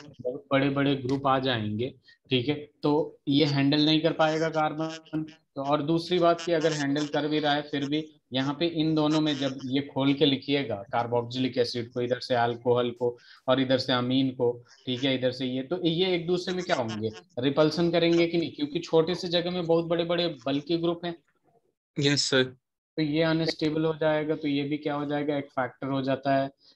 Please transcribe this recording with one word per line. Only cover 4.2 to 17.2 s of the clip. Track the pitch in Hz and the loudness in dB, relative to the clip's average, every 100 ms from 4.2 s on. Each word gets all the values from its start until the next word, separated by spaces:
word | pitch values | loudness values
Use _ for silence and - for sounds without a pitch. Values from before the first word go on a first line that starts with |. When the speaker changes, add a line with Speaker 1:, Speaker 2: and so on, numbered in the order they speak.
| 156 160 160 | 2 2 -2
Speaker 1:
carbon। | 156 151 151 160 160 - 156 156 - _ 143 | 0 -2 -2 -6 -8 -8 -8 -8 -12 _ -8
तो | |
और | 139 147 | -2 0
दूसरी | 143 165 165 180 | 0 -2 0 2
बात | 170 165 | 4 2
कि | 170 | 0
अगर | 165 156 | 2 2
handle | 151 139 143 147 | 0 0 0 0
कर | 151 147 | -2 0
भी | 151 | 0
रहा | 147 | 0
है, | 147 | 0
फिर | 147 143 139 | -2 -4 -2
भी | 151 156 - _ | -4 -4 -16 _
यहाँ | 127 135 139 | -2 -2 -2
पे | 170 | -2
इन | 160 160 156 | 0 2 2
दोनों | 151 156 | 4 4
में | 156 135 | 2 0
जब | 135 131 127 | -4 -4 -2
ये | 135 | -2
खोल | 139 135 135 | -2 0 2
के | 139 147 | 4 2
लिखिएगा | 127 - 143 120 101 101 120 | 2 0 -2 -2 -8 -4 -4
carboxylic | 117 120 117 127 127 123 | 0 -2 -2 -4 -2 0
acid | 117 123 110 | -2 -2 -6
को, | 123 | -4
इधर | 123 123 | -2 -4
से | - 120 | 0 2
alcohol | 120 117 123 123 123 | 2 0 2 2 2
को | 117 120 120 - - - | -2 -4 -4 -14 -8 0
और | 131 | 2
इधर | 127 131 | 4 0
से | 127 | 2
amine | 123 123 131 131 | 0 2 2 0
को, | 123 120 120 - - 127 | 2 0 0 -12 -14 -6
ठीक | 123 | -2
है, | 135 131 | 0 0
इधर | 127 | 0
से | 127 131 | -2 -4
ये, | 131 | -4
तो | 131 180 170 | -4 -2 0
ये | 165 185 175 | 2 0 0
एक | 160 | 0
दूसरे | 175 190 | -2 -2
में | 185 175 | -6 -2
क्या | 151 | -2
होंगे, | 113 107 107 - | -2 -4 -6 -6